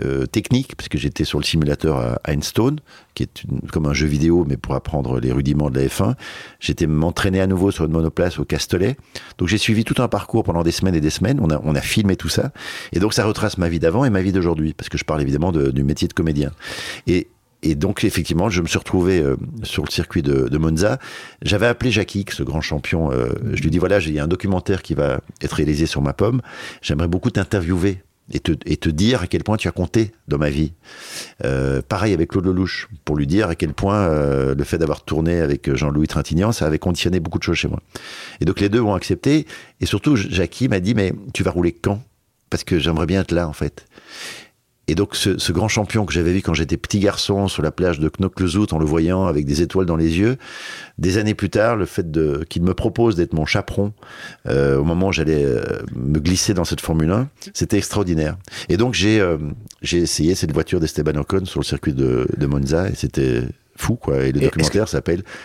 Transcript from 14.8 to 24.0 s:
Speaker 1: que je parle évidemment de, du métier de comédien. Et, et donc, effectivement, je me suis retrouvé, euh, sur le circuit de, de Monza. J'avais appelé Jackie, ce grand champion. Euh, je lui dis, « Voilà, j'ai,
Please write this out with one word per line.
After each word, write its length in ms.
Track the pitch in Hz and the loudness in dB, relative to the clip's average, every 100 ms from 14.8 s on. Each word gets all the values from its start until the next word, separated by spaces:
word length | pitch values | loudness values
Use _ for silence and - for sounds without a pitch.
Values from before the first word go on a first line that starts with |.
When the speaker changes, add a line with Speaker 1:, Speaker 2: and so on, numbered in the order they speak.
| - | -6
Speaker 1:
que 80 | 73 | -6
je 80 | - | -2
parle 160 | 76 | 0
évidemment 320 | 67 71 87 | 0 2 2
de, 180 | 80 69 | 2 2
du 120 | 65 | 2
métier 260 | 69 76 87 | 0 0 -2
de 40 | |
comédien. 380 | - 82 71 69 - - - - - - | 0 0 0 -2 -6 -14 -12 -12 -8 0
Et, 220 | 87 - _ _ - | 0 -2 _ _ -4
et 100 | 78 | -2
donc, 300 | 71 95 - | 0 0 0
effectivement, 440 | 104 92 78 82 107 | 0 0 -2 0 2
je 120 | 90 | 0
me 60 | 80 | 0
suis 100 | 98 | -2
retrouvé, 420 | - 95 87 92 | 0 2 4 4
euh, 180 | 69 65 - 113 | 2 0 -4 -10
sur 200 | - - | -8 -4
le 60 | 71 | -4
circuit 320 | - 80 90 | -4 -2 -2
de, 260 | 69 67 62 | 0 0 2
de 80 | 76 | 2
Monza. 400 | 80 80 101 135 - - - - | 2 2 2 0 -6 -16 -18 -8
J'avais 240 | - 101 117 | -2 2 2
appelé 240 | - 123 | 2 2
Jackie, 340 | 110 95 98 95 | 0 0 -4 -4
ce 140 | - | -4
grand 180 | 64 76 | -4 -2
champion. 500 | - 76 - 85 78 | -2 -4 -2 0 2
Euh, 180 | 64 60 - 110 | 0 0 -2 -2
je 80 | - | 0
lui 80 | 80 | 2
dis, « 60 | 82 | 2
Voilà, 200 | 90 | 4
j'ai, 120 | 101 | 2